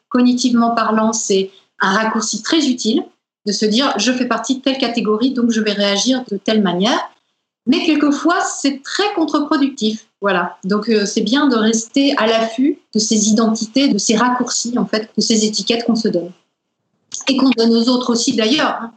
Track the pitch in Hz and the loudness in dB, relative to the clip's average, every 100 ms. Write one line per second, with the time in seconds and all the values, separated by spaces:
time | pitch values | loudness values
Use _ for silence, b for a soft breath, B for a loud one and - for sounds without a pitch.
0 | _ 247 247 247 254 240 233 233 220 220 | _ 2 4 2 2 2 2 0 0 2
1 | 220 226 - 196 190 B B - 196 196 | 0 -2 0 0 -2 B B -6 -2 0
2 | 220 226 214 202 - 320 262 - 214 269 | 0 -2 -4 -6 0 0 2 0 0 -2
3 | - _ _ _ - 196 214 214 277 208 | -4 _ _ _ -6 -2 0 0 0 0
4 | 220 254 247 220 - 254 - 262 240 240 | -2 -2 -2 -4 -2 -2 -2 -2 -2 -2
5 | 202 214 262 247 233 226 208 202 202 202 | -2 0 0 0 0 0 0 0 0 0
6 | 214 262 254 196 - 220 190 175 208 311 | 0 -2 -2 -6 0 0 2 0 0 -2
7 | - - _ _ _ _ - 339 339 294 | -4 -14 _ _ _ _ -2 0 2 2
8 | 294 - 311 359 - - 277 285 - - | 2 0 0 0 -2 -2 -4 -4 -6 -2
9 | 403 403 311 302 294 311 269 - 214 220 | -2 0 -2 -2 0 0 0 0 -4 -4
10 | - _ 196 185 175 - 190 208 214 214 | -10 _ -2 0 -2 -6 -4 -2 2 0
11 | 196 226 - 269 294 233 214 226 - 277 | 2 0 0 2 2 2 2 0 0 0
12 | 277 - 220 226 226 - 277 - _ 214 | 2 2 2 0 0 0 0 0 _ -4
13 | - 220 202 214 220 220 - 269 277 202 | 0 0 2 2 2 0 -2 0 2 2
14 | - 220 247 247 247 - 233 240 190 220 | 0 0 2 0 -2 -4 -4 -4 -2 -4
15 | 220 - 202 220 214 214 - 233 233 220 | -4 -4 0 2 0 -2 -2 -2 0 0
16 | 208 175 175 - _ _ _ _ _ _ | 0 -2 -4 -12 _ _ _ _ _ _
17 | _ - - 277 262 226 226 226 233 247 | _ -8 -2 2 2 2 2 2 2 0
18 | 247 233 - 220 220 302 254 - 226 | 0 -2 0 0 0 0 0 -4 -10